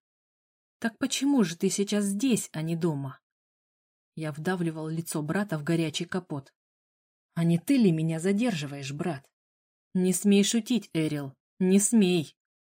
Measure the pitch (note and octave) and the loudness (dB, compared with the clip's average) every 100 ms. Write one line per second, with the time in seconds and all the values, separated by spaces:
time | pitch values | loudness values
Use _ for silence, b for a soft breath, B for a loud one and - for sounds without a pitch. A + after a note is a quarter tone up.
0 | _ _ _ _ _ _ _ - A3+ - | _ _ _ _ _ _ _ -6 -6 -4
1 | C4 - C4+ C#4 F3+ E3 G3 F3+ G3+ G#3 | -4 0 2 4 2 0 -2 0 -2 -2
2 | G3+ G3+ C4+ A3 - D#3 D#3+ E3 F3 C#3+ | -2 0 2 0 -2 -8 -4 -2 -2 -2
3 | C3+ - _ _ _ _ _ _ _ _ | -6 -12 _ _ _ _ _ _ _ _
4 | _ - D#3 D3 D#3 F#3 E3 D#3 D#3 D#3+ | _ -10 -8 -6 -4 -2 -2 -4 -6 -6
5 | E3 D#3+ D3+ F#3 G3+ D#3 D3 E3 D#3+ - | -6 -4 -2 -2 -2 -4 -2 0 0 -4
6 | E3+ F#3+ F3 D3 C3+ _ _ _ _ _ | -6 -8 -8 -10 -12 _ _ _ _ _
7 | _ _ _ - E3 E3+ - C#4 G#3 D#3+ | _ _ _ -2 2 2 2 4 4 4
8 | D#3+ D#3+ F3+ G3+ B3 F3 C#3+ C#3+ C3+ C#3+ | 0 -2 -2 0 0 -4 -6 -10 -10 -6
9 | F3 C3+ - _ _ _ _ _ _ F#3 | -6 -8 -12 _ _ _ _ _ _ -2
10 | F#3 F3+ G#3 G3 G3+ A#3 A3 A#3+ - D#3+ | 0 2 4 6 6 0 0 -2 -2 -2
11 | D#3 D3 C#3 - _ - F#3 G3 G3+ A3+ | -2 -4 -8 -14 _ -2 4 4 4 4
12 | F#3 F3+ C#3+ - _ _ | 4 2 -2 -10 _ _